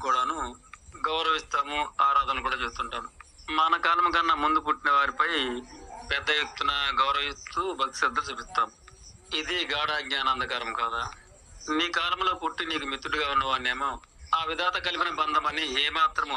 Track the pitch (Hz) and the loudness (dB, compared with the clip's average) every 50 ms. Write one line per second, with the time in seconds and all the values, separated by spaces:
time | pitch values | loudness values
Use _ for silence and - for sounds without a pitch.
0 | 139 131 127 127 127 143 165 156 131 123 123 - - - - - - - - - | 0 2 2 2 2 2 0 -2 -4 -6 -8 -12 -18 -20 -20 -20 -20 -20 -10 -4
1 | - 156 160 165 160 165 160 156 156 - - 143 139 143 147 147 147 147 - - | -2 0 0 2 2 2 2 0 0 -2 -2 -2 0 0 0 -2 -2 -2 2 2
2 | 143 139 139 139 135 135 135 131 127 131 131 127 123 117 - - 127 - 123 120 | 4 6 6 4 4 2 0 0 0 -2 -2 -2 -4 -4 -4 -6 -6 -6 -6 -8
3 | 117 - - - - - _ - - 160 156 156 160 165 170 170 170 170 170 - | -10 -10 -16 -20 -20 -20 _ -14 -8 -2 2 2 4 4 4 4 4 4 4 4
4 | 247 - 165 170 165 165 160 147 147 151 156 156 151 151 147 - - 147 143 139 | 4 4 4 4 4 4 4 4 4 4 4 2 2 0 -2 0 2 4 4 4
5 | 139 135 131 - 151 170 165 147 131 123 120 123 123 - - - - - - - | 4 2 2 0 2 2 2 0 0 -2 -4 -6 -8 -12 -16 -18 -18 -16 -16 -10
6 | - - 139 143 143 151 151 151 143 - - - - - 139 143 143 139 135 - | -6 -4 -4 -2 0 2 2 2 0 -2 -4 -2 0 0 2 2 2 2 2 2
7 | 135 139 139 143 143 143 139 - - - - 170 185 190 165 135 - - - - | 2 2 2 2 0 -2 -4 -8 -12 -8 -4 -2 -2 -2 -2 -2 -2 -2 -2 0
8 | 156 131 120 151 143 139 127 117 - - - 120 113 104 - _ - - - - | 0 0 0 0 -4 -4 -8 -10 -8 -4 0 0 0 0 -4 _ -20 -20 -20 -20
9 | - - - - - - - 156 156 156 180 180 160 131 143 147 151 151 151 147 | -20 -20 -20 -20 -12 -8 -6 -6 -4 -2 -2 -2 -2 -2 -2 -2 0 0 -2 -2
10 | 139 131 143 135 135 135 131 123 127 110 123 120 117 113 110 120 117 117 117 117 | -4 -4 -2 0 0 0 0 0 -2 -4 -4 -4 -4 -4 -4 -2 -2 -2 -2 -4
11 | 123 131 - - - - - - - - - - - 156 156 156 170 170 170 170 | -6 -8 -10 -14 -20 -20 -20 -20 -20 -20 -20 -10 -6 -2 0 0 0 0 0 0
12 | 170 175 185 185 180 185 180 180 170 156 - - 175 160 160 151 143 135 135 131 | 0 0 0 0 0 0 0 0 -2 -4 -4 -4 -4 -4 -4 -4 -4 -4 -6 -6
13 | - - 151 151 151 143 143 139 135 135 131 127 127 123 123 131 139 139 123 - | -6 -4 -2 -2 0 2 2 2 2 2 0 0 0 0 -2 0 -2 -2 -4 -6
14 | - - - - - - 165 160 165 160 160 160 175 180 190 190 - 180 175 165 | -10 -18 -20 -12 -4 -2 0 0 0 0 -2 0 0 0 0 0 -2 -2 0 0
15 | 180 175 156 151 156 156 151 156 147 147 147 160 160 139 127 139 147 147 156 160 | 0 0 0 0 0 2 2 2 2 0 0 -2 -2 0 2 2 2 2 4 2
16 | 160 156 - - 151 147 135 | 2 2 2 0 -2 0 2